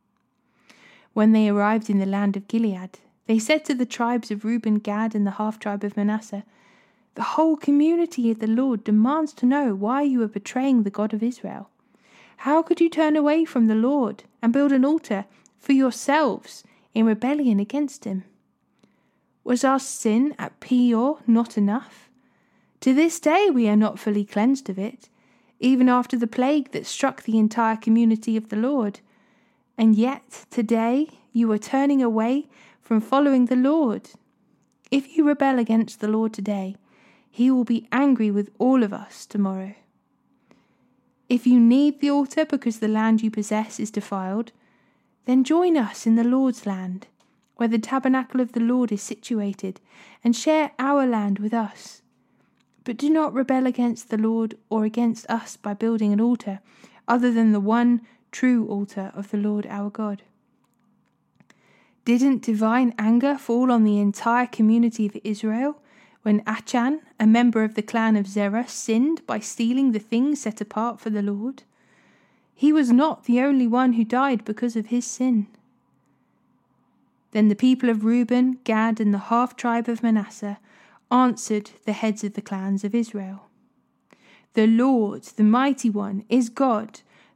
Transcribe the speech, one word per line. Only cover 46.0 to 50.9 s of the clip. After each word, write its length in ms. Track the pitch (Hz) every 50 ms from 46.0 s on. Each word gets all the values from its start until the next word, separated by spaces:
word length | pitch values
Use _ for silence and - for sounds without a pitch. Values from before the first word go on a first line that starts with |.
| -
in 80 | 226 226
the 80 | 233 233
Lord's 420 | 240 254 269 269 254 233 - -
land, 400 | 202 190 185 185 185 185 190 - - _ _ _ _ _ _ _ _ _
where 120 | - 233 220
the 80 | 233
tabernacle 640 | 220 220 - 269 262 262 269 262 262 247 - - 254
of 120 | 247 226 -
the 60 | 226
Lord 320 | 226 233 247 254 247 -
is 120 | 208 202 -
situated, 760 | - 208 - - - 240 214 202 202 190 - 196 190 190 - _ _ _ - - - - _ -
and 120 | 233 233
share 360 | - - 311 311 311 294 - - -
our 260 | 262 277